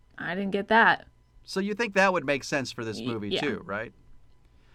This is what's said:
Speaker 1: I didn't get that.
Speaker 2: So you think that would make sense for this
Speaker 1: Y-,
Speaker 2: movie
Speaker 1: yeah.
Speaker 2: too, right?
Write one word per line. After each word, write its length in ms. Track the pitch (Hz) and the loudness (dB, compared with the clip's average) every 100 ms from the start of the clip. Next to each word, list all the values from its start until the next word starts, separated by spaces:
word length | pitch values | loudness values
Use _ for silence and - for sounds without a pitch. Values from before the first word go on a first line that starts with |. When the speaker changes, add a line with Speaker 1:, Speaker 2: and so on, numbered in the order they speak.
| _ - | _ -12
Speaker 1:
I 180 | 147 185 | -8 -6
didn't 160 | 196 | -4
get 160 | 196 208 | -4 4
that. 380 | 220 196 - - _ _ - | 6 6 4 -2 _ _ -20
Speaker 2:
So 160 | - 190 | -8 -4
you 140 | 196 | -2
think 200 | 208 240 | -2 0
that 180 | 196 190 | 4 4
would 140 | 180 139 | 4 0
make 180 | 139 | -2
sense 280 | - 147 120 | -2 -4 -4
for 120 | - | -6
this 160 | 113 104 | -8 -6
Speaker 1:
Y-, 60 | 123 | -6
Speaker 2:
movie 240 | 113 101 | -4 -4
Speaker 1:
yeah. 120 | 185 | -2
Speaker 2:
too, 200 | 147 92 - | -2 -4 -6
right? 280 | 101 117 - - - - _ _ _ _ | -8 -8 -14 -20 -20 -20 _ _ _ _